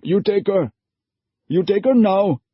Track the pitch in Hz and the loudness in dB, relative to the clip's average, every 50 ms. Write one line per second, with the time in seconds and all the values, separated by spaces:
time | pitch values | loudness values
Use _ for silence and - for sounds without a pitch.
0 | - - 175 202 - - 202 202 - - 196 190 160 117 _ _ _ _ _ _ | -4 -2 -2 -2 0 0 -2 -2 -2 0 -2 0 -2 -2 _ _ _ _ _ _
1 | _ _ _ _ _ _ _ _ _ _ - 175 185 156 196 202 185 254 262 247 | _ _ _ _ _ _ _ _ _ _ -2 -2 0 0 -2 0 0 2 2 4
2 | 220 208 190 196 202 202 156 120 _ _ | 4 2 2 0 0 0 -2 -4 _ _